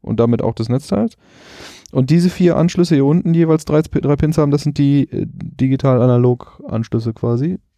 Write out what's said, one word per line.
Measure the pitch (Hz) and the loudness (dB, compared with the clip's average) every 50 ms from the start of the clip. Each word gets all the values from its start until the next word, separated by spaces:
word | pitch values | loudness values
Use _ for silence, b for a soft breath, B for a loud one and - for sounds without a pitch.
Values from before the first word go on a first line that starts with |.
und | - - 113 110 | -10 -4 -2 0
damit | 117 120 117 110 | 0 2 0 0
auch | - 113 110 | -2 -2 -4
des | - 117 113 | -4 -4 -4
Netzteils. | 120 135 - - 196 202 226 226 - B B B B B B B B B B B B B B B | -4 -4 -4 -4 -2 -2 -2 -4 -6 B B B B B B B B B B B B B B B
Und | - 139 131 127 | -2 0 0 2
diese | 156 170 175 180 | 2 2 2 2
vier | - - 180 175 165 | 0 2 2 2 2
Anschlüsse | - 165 170 - 175 175 170 165 | 2 0 0 0 0 0 2 2
hier | 139 139 | 2 2
unten, | 139 156 180 - 165 | 2 2 2 0 0
die | 165 165 | 0 2
jeweils | 165 160 156 156 - | 2 2 2 0 0
drei | - 151 156 | 0 0 0
Sp-, | 160 - - 147 | 0 0 -4 -4
drei | - 139 147 | -2 0 0
Pins | 143 - 151 160 - | 0 0 0 0 0
haben, | 151 143 | 0 2
das | 143 147 | 0 0
sind | - 151 143 - | -2 -2 -2 0
die, | 143 139 143 143 131 - | 0 2 2 2 0 -2
äh, | - - - - | -4 -6 -8 -8
Digital-Analog-Anschlüsse | - - - - - - 127 131 135 131 - 135 127 120 120 127 123 120 123 123 123 120 - - - - 294 - - 113 120 - - 117 113 117 110 | -10 -12 -14 -12 -6 -4 -2 -2 0 0 0 0 2 2 2 2 4 4 2 2 0 -2 -6 -14 -20 -20 -12 -8 -6 -6 -4 -4 -4 -4 -4 -4 -6
quasi, | - - 117 120 120 139 170 190 - _ _ _ | -6 -4 -4 -2 -2 -2 -4 -6 -8 _ _ _